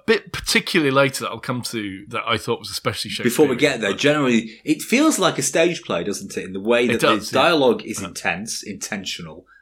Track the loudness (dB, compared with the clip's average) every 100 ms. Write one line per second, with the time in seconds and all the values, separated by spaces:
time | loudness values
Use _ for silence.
0 | 0 0 0 -10 0 0 2 0 4 4
1 | 4 2 -6 -8 -6 -6 -4 -6 -6 -8
2 | -8 -8 -2 -2 0 -4 -4 -6 -4 -4
3 | -8 0 0 4 4 4 0 2 -2 0
4 | 2 2 4 2 0 -10 -4 -2 2 4
5 | 4 4 0 0 -2 2 2 0 -4 -4
6 | -2 -6 -8 -10 -8 -8 0 2 4 4
7 | 4 2 0 2 4 4 4 2 -2 -8
8 | -8 -6 -4 -4 -6 -10 -10 -10 -8 -8
9 | -8 -10 -12 -16 -20 _